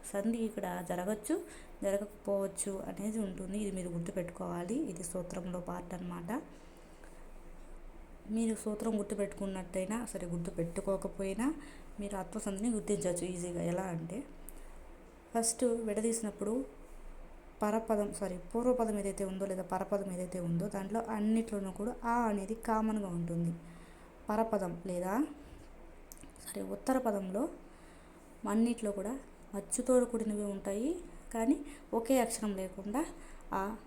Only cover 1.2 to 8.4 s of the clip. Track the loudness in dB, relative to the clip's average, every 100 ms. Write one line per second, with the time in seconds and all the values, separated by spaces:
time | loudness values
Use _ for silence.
1.2 | 2 0 0 -12 -14 -2 2 2 0 -4
2.2 | 2 2 2 0 -2 -2 -4 -2 -2 0
3.2 | -2 -2 -4 0 0 -2 -2 -2 -2 -2
4.2 | -4 -4 -4 -2 -2 0 -2 -4 -4 -4
5.2 | -4 -4 -2 -4 -4 -6 -6 -6 -6 -6
6.2 | -2 -4 -4 -16 -18 -18 -18 -16 -16 -14
7.2 | -14 -14 -14 -14 -12 -12 -12 -14 -16 -16
8.2 | -2 2